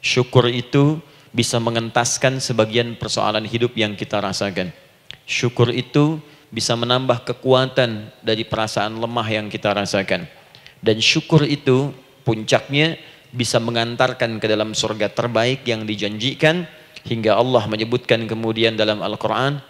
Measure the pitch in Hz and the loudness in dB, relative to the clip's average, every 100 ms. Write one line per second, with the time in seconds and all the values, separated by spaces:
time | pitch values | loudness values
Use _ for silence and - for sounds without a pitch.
0 | - - 127 127 120 123 117 143 143 156 | 0 0 2 2 2 -2 -2 2 2 2
1 | - - - 117 120 120 117 117 113 123 | -6 -20 -8 -2 0 0 0 -2 0 0
2 | 120 - 135 131 - 117 110 110 117 117 | 0 2 0 0 -4 0 2 2 -2 -4
3 | 107 - 104 107 107 117 120 113 107 101 | -6 -2 0 -2 -2 -2 -2 0 -2 -2
4 | 107 104 98 95 101 95 92 - - _ | -4 -2 -2 -2 -4 -4 -6 -8 -20 _
5 | _ - - - 123 - 156 123 123 151 | _ -20 -8 -2 -2 2 2 2 -2 0
6 | 147 156 - - _ 110 - 117 120 127 | 2 0 -10 -20 _ -6 -2 -2 2 0
7 | 131 120 - 123 131 127 131 131 123 110 | 2 -2 -2 -6 2 2 4 2 0 -2
8 | 107 - 110 110 113 113 110 - 104 110 | -10 -10 -4 -2 -2 -2 -2 -2 -4 -4
9 | 117 120 110 110 107 104 104 101 98 101 | -4 -4 -2 -2 -4 -4 0 0 0 -2
10 | 95 92 87 - - - - - - 110 | 0 -2 -4 -18 -20 -20 -20 -4 0 2
11 | 113 - - 160 147 143 - 131 143 - | 2 2 6 4 6 0 2 2 2 -6
12 | - _ - 110 107 120 - 139 160 160 | -20 _ -2 -2 2 0 2 0 0 -2
13 | - - _ 123 117 123 113 117 117 120 | -14 -20 _ -6 0 0 0 -2 -2 0
14 | 127 123 120 113 110 107 107 110 110 110 | 0 0 -4 -2 0 0 0 -2 -4 -2
15 | 101 - 120 113 117 135 - 110 110 107 | -4 -2 -2 0 0 0 -2 -4 -4 -4
16 | 104 107 123 - 156 170 170 - - - | -4 -4 -4 2 2 2 -4 -12 -20 -18
17 | - 117 110 101 123 127 107 107 110 123 | -8 -2 2 4 4 2 0 -4 -2 -2
18 | - 113 113 113 113 110 113 110 107 104 | 0 0 0 -4 -4 0 0 2 0 0
19 | 92 107 107 110 135 143 - | -4 -4 -2 0 0 -2 -10